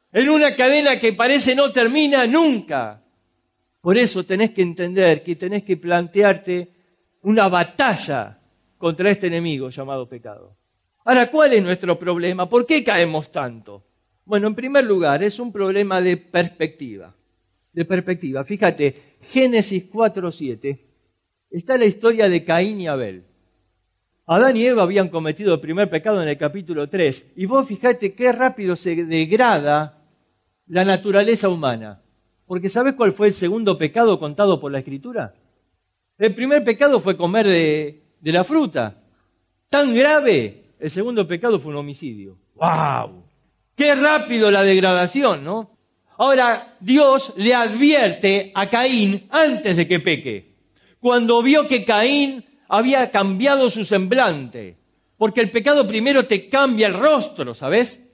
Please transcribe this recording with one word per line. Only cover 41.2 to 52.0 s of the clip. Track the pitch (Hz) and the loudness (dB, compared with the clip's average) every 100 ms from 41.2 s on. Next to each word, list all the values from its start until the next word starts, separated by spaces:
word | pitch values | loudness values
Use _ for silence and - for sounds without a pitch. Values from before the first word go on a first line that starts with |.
| 170 | -4
pecado | 170 233 196 | -4 -2 -2
fue | 151 | -4
un | 147 | -10
homicidio. | 143 139 143 107 98 92 _ | -12 -12 -14 -14 -18 -20 _
¡Guau! | - 170 160 151 127 113 90 _ _ _ _ _ | -4 -2 0 -2 -4 -6 -14 _ _ _ _ _
¡Qué | - 294 | -2 0
rápido | 277 294 302 294 240 208 | 2 2 0 -2 0 2
la | 196 | 4
degradación!, | 196 190 185 180 180 269 262 160 | 4 4 4 2 0 0 0 -2
¿no? | 143 220 214 _ _ _ _ - | -6 -10 -10 _ _ _ _ -2
Ahora, | 262 269 240 226 - _ | 2 4 2 0 -6 _
Dios | 190 269 285 269 277 196 | 2 4 6 4 0 -2
le | 214 | 0
advierte | 247 226 220 285 294 214 160 196 196 196 | 2 0 2 4 4 2 0 0 0 -2
a | 196 196 | -4 -2
Caín | 233 262 247 202 196 - | 0 0 2 0 -2 -2
antes | 294 311 233 208 170 | 0 2 0 -2 0
de | 170 | 0
que | 175 | 0
peque, | 180 143 131 101 - _ _ _ _ _ | 0 -4 -4 -12 -14 _ _ _ _ _
cuando | 240 240 226 233 | 0 2 2 2
vio | 240 302 294 | 4 2 2
que | 254 | 0
Caín | 190 208 | 0 0